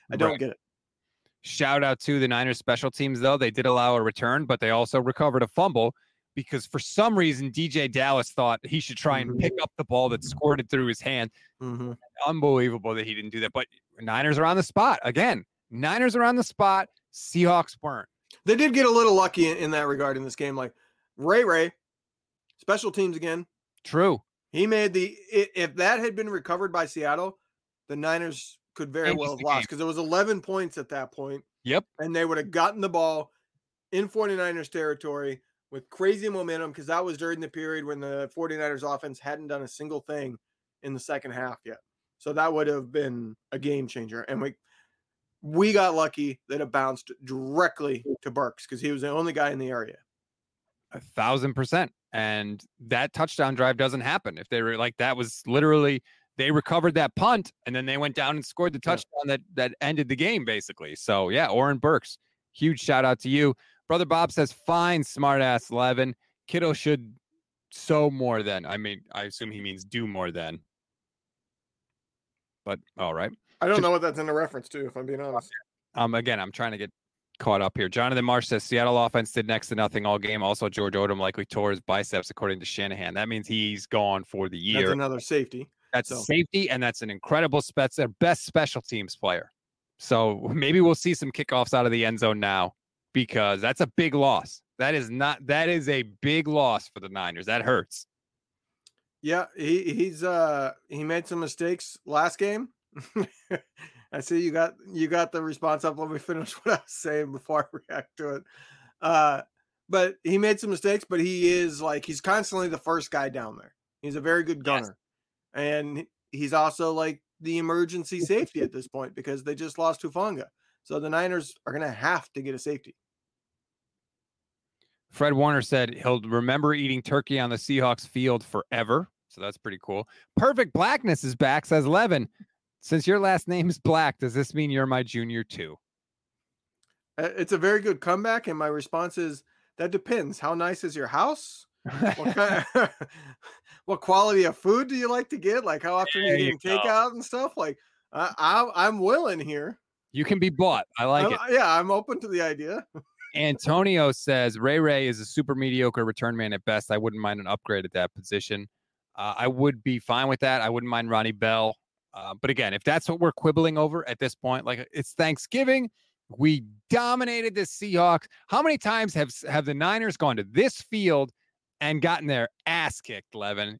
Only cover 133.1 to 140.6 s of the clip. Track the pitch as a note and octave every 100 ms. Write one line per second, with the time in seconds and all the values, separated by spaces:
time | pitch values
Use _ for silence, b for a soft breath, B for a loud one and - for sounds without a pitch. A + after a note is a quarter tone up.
133.1 | G3+ G3 F3+ - F3+ F3 E3+ - D#3+ D3+
134.1 | - C3 A#2 C#3 D3 D3+ C3+ C3+ B2+ B2
135.1 | A#2 A#2 A#2 A2+ - D#2 D2+ _ _ _
136.1 | _ _ _ _ _ _ _ _ _ _
137.1 | - E3 F#3+ F3 F#3+ F#3 G#3+ G#3 D#3+ E3
138.1 | F#3 A3 A3+ A3+ D#3 D3+ D3+ C#3 E3 F3
139.1 | E3+ E3 C#3+ _ _ _ _ E3+ F#3+ -
140.1 | A#3 C#3+ - D3 E3+